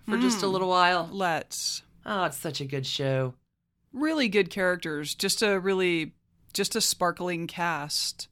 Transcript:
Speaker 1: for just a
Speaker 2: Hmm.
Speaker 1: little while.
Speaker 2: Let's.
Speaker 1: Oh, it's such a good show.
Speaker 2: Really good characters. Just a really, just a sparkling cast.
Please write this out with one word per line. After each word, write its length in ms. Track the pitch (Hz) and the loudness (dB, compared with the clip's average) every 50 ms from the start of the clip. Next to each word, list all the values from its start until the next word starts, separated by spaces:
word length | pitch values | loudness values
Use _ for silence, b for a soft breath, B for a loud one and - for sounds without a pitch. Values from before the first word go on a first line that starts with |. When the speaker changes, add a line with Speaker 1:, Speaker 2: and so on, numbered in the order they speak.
| - | -6
Speaker 1:
for 120 | - 208 233 | -2 0 2
just 240 | 247 254 233 202 180 | 2 2 2 2 0
a 40 | |
Speaker 2:
Hmm. 60 | 196 190 | 0 0
Speaker 1:
little 160 | 190 185 185 | 0 2 2
while. 400 | 185 180 180 175 180 175 165 165 | 4 6 6 6 6 4 0 -2
Speaker 2:
Let's. 680 | 175 196 190 175 165 147 - - - - - - - - - _ _ - _ | -4 -2 0 0 0 0 -2 -6 -8 -6 -4 -4 -6 -6 -10 _ _ -16 _
Speaker 1:
Oh, 200 | - 214 196 180 | -6 -2 -2 -2
it's 120 | 160 143 | -2 -2
such 240 | - - 170 135 - | -4 -6 -6 -6 -6
a 60 | 147 | -6
good 200 | 135 139 135 131 | -4 -4 -6 -4
show. 460 | - - - 139 135 135 131 131 127 127 - _ _ _ _ _ _ _ _ _ _ - | -4 -4 -2 0 0 2 2 0 -2 -4 -10 _ _ _ _ _ _ _ _ _ _ -6
Speaker 2:
Really 340 | 254 294 311 320 311 262 226 | -2 -2 0 2 2 2 2
good 220 | 185 208 190 175 | 4 2 2 2
characters. 640 | - 196 190 180 180 175 - 165 156 147 151 147 - | 0 0 0 0 0 0 -2 -6 -4 -4 -4 -6 -4
Just 260 | - - 196 - - 226 | -2 -2 0 0 2 2
a 160 | 208 196 190 | 2 2 2
really, 540 | 180 190 196 185 185 180 175 165 156 151 - _ _ _ _ _ _ _ - | 2 2 2 2 2 2 2 0 -2 -4 -8 _ _ _ _ _ _ _ -4
just 240 | - 202 - - | -2 -2 0 0
a 60 | 185 175 | 0 0
sparkling 640 | - - - 185 175 170 - 175 180 180 165 170 | 0 0 0 0 -2 0 -2 -4 -4 -4 -4 -6
cast. 840 | 165 - - 175 170 165 147 143 151 - - - - - - - - | -8 -6 -4 -2 -2 -2 -4 -4 -4 -4 -4 -2 -4 -6 -8 -14 -16